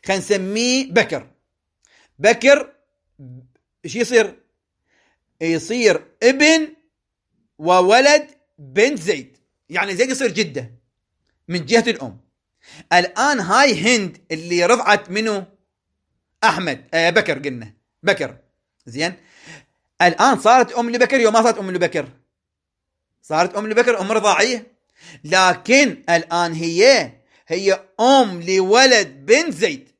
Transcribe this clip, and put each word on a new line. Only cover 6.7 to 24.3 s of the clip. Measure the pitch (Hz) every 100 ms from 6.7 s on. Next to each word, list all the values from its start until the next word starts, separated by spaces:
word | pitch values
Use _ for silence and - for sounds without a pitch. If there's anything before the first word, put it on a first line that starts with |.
| - _ _ _ _ _ _ _ _
وولد | 156 185 180 233 277 302 294 _ _ _
بنت | 139 131 240 277
زيد، | 165 156 - _ _ _ _
يعني | 170 196 185
زيد | 262
يصير | 262 262
جدة | 170 185 139 120 - _ _ _ _ _ _ -
من | 175 139
جهة | 226 233
الأم. | 185 127 - _ _ _ _ _ - _
الآن | 175 175 - 269 277
هاي | 175 220 285 180
هند | 202 247 185 - _
اللي | 160 170 175 175
رضعت | 240 202 208 156
منو؟ | 196 226 208 185 _ _ _ _ _ _ _ _ _
أحمد، | 220 180 175 131 _
آه، | 160 165
بكر | 180 208 135
قلنا، | 139 123 110 _ _ _
بكر. | 175 196 135 - _ _ _ _ -
زين، | 120 165 180 _ _ - - _ _ _ _
الآن | 180 170 - -
صارت | 214 247 240
أم | 240 233
لبكر | 240 247 269
يوم | 226
ما | 226
صارت | 226 220
أم | 190
لبكر؟ | 180 170 170 131 _ _ _ _ _ _ _ _ _ _ _
صارت | _ 156 175 202
أم | 214
لبكر | 220 240 226
أم | 190
رضاعية، | 220 202